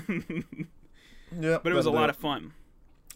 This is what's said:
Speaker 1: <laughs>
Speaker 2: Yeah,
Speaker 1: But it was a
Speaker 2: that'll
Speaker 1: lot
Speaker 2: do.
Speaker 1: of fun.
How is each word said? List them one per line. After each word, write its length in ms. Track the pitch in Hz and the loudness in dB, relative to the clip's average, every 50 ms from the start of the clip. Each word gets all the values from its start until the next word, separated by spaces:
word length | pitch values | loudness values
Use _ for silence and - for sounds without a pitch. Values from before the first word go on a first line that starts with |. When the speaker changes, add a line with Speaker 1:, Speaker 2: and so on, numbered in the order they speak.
| - - | -4 -4
Speaker 1:
<laughs> 600 | 175 - - - 160 - - - - - - - - - - - - - - - - - - - 170 170 | -4 -4 -4 -4 -6 -6 -6 -8 -8 -10 -10 -10 -14 -20 -20 -20 -20 -20 -20 -20 -20 -20 -16 -12 -6 -2
Speaker 2:
Yeah, 200 | 156 160 165 156 | 2 2 2 2
Speaker 1:
But 100 | - 170 | 2 2
it 20 | 180 | 2
was 100 | 147 - | 4 4
a 40 | 156 | 4
Speaker 2:
that'll 100 | 151 - | 4 4
Speaker 1:
lot 60 | 151 | 4
Speaker 2:
do. 40 | 147 | 2
Speaker 1:
of 60 | 139 | 2
fun. 360 | - - 147 - - - 156 - - - - _ _ - - - - - - - | 0 -2 -4 -4 -4 -6 -12 -16 -20 -20 -20 _ _ -20 -20 -20 -20 -20 -14 -4